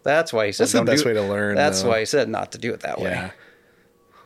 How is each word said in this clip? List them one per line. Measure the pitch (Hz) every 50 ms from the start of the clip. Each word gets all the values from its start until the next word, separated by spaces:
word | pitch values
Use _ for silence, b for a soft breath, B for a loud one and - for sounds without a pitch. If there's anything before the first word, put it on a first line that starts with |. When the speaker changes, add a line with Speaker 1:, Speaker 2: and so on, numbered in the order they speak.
| -
Speaker 1:
that's | 139 147 160 160 - 120
why | 110 107
he | 101
said | 98 - -
Speaker 2:
That's | - -
the | 127
Speaker 1:
don't | 117
Speaker 2:
best | 120 135 151 147
Speaker 1:
do | 120
Speaker 2:
way | 110
to | 107
learn, | 101 98 101 104 104 104 104
Speaker 1:
That's | - 143 - 95 95 95
Speaker 2:
though. | 120
Speaker 1:
why | 113 110
he | 110
said | - 151 143 117
not | 110 113 95 95 - -
to |
do | 117 113 120 104
it | -
that | - - - -
way." | 95 92
Speaker 2:
Yeah. | 90 90 90 95 b b b b b b b b b b b b _ _ _ _ _ - -